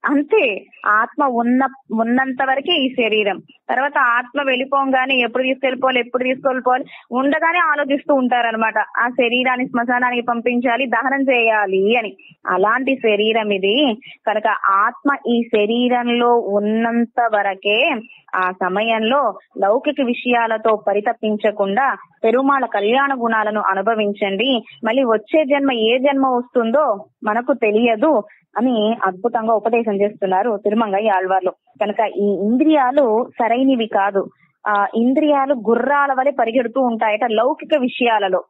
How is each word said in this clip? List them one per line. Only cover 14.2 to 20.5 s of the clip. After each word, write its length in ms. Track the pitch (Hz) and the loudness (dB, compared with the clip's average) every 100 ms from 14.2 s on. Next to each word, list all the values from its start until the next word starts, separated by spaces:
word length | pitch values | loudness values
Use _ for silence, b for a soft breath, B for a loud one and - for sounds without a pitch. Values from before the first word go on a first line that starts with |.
| - | -4
కనుక 200 | 214 214 196 - | -2 -2 0 0
ఆత్మ 460 | 196 214 247 277 277 - | 2 0 -2 -4 -2 0
ఈ 160 | 240 233 214 | -2 0 0
శరీరంలో 840 | 208 233 247 247 240 240 240 240 | 0 0 0 0 0 0 2 2
ఉన్నంత 880 | 196 208 208 220 233 233 233 - 233 | 2 -2 0 0 0 0 -2 0 0
వరకే, 680 | 214 196 190 196 214 320 247 226 B B - | 0 -2 -4 -2 0 0 -2 -8 B B -4
ఆ 160 | 185 | -2
సమయంలో 880 | 185 185 190 226 220 220 277 247 190 _ - | -2 -2 0 0 0 2 2 0 -4 _ -2
లౌకిక 440 | 196 233 285 285 | 0 2 0 -2
విషయాలతో 760 | 247 240 247 240 226 | -2 -2 0 0 0